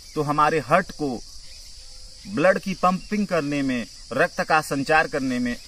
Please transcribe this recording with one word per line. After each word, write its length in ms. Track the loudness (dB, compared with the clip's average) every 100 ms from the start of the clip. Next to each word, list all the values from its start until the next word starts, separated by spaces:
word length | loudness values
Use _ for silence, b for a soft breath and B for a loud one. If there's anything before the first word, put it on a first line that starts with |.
| -8
तो 80 | -4
हमारे 360 | 0 4 4 4
हार्ट 320 | 4 4 4
को 320 | -2 -4 -4 -8 -16 -16 -16 -18 -18 -18 -16 -16 -16 -6
ब्लड 320 | 2 4 4
की 160 | -2
पंपिंग 520 | 0 0 0 -2 -2 0
करने 360 | 0 0 0
में, 240 | 0 -2 -4 -12 -4
रक्त 280 | 0 0 0
का 200 | 0 0
संचार 460 | 2 -2 2 2 2
करने 320 | -2 -2 -2
में 180 | -2 -2